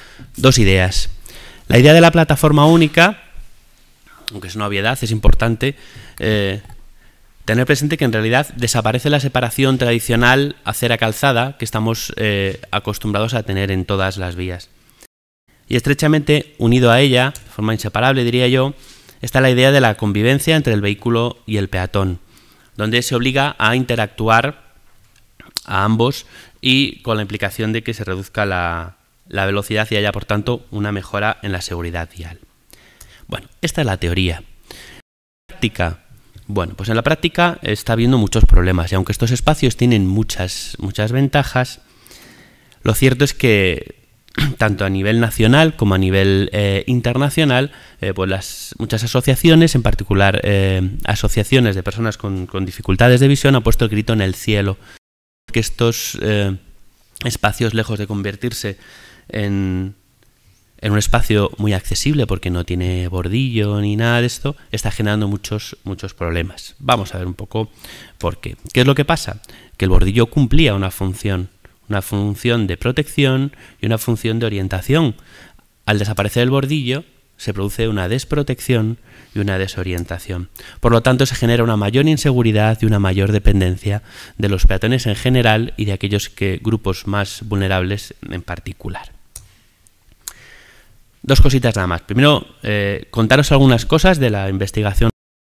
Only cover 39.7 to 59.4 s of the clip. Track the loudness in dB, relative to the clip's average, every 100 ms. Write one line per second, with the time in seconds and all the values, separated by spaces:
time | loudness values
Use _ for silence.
39.7 | 2 2 4 2 0 -2 -4 -6 -8 -12
40.7 | -10 -8 -4 -2 0 0 0 0 -2 -4
41.7 | -8 _ _ -20 -20 -20 -20 -20 _ _
42.7 | _ -2 2 2 2 0 0 2 2 2
43.7 | -2 -8 -18 _ _ _ -4 -4 0 -2
44.7 | 0 -2 -2 0 0 0 2 4 4 4
45.7 | 2 2 2 2 2 2 2 0 -2 -2
46.7 | -2 -2 -2 0 0 0 0 2 2 -2
47.7 | -8 -20 -8 -6 -4 -2 -4 -8 -14 -14
48.7 | -10 -4 -4 -2 0 0 4 6 6 6
49.7 | 4 2 0 0 2 2 2 0 0 0
50.7 | 0 -2 -4 -4 -2 0 0 2 2 2
51.7 | 0 -4 -4 -6 -6 -6 -6 -6 -6 -6
52.7 | -6 -2 2 4 6 6 4 4 4 4
53.7 | 4 2 0 0 0 0 -2 -2 0 0
54.7 | -4 -10 -20 _ _ _ _ -6 -4 -2
55.7 | 0 -2 -2 -8 -6 -2 -2 -2 -4 -10
56.7 | -20 -20 _ _ -10 -6 -2 -2 -2 -2
57.7 | -2 -4 -6 -6 -6 -8 -8 -8 -6 -8
58.7 | -10 -16 -20 -20 -20 -12 -6